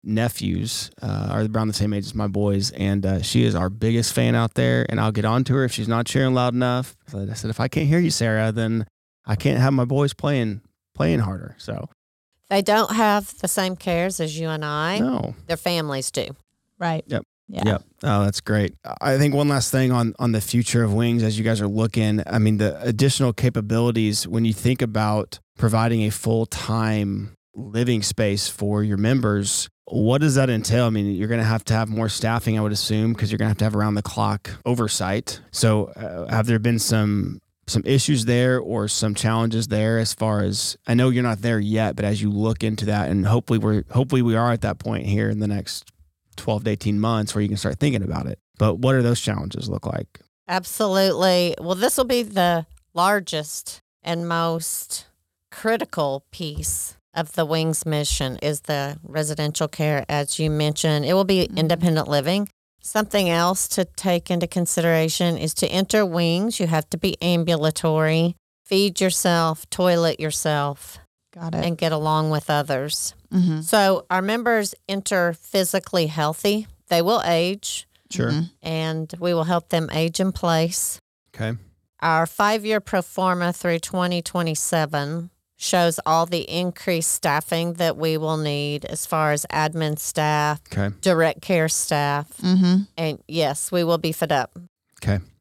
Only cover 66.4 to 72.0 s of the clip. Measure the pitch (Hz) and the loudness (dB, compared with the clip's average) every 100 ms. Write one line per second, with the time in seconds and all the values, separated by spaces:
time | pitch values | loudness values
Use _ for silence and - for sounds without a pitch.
66.4 | 220 - 170 160 156 165 196 - 175 170 | -2 -2 0 0 0 -2 -2 -2 0 2
67.4 | 165 165 156 156 165 156 156 160 170 175 | 2 2 2 0 0 2 2 2 0 -2
68.4 | _ _ - 196 202 180 190 170 185 170 | _ _ -2 2 2 2 0 2 2 4
69.4 | 165 160 - - 180 170 165 - 156 - | 2 -2 -8 0 2 4 2 0 -4 -2
70.4 | 156 147 143 143 - - _ _ _ 175 | 0 0 -2 -6 -14 -20 _ _ _ -10
71.4 | 165 165 165 165 165 156 | -6 -2 -2 0 0 0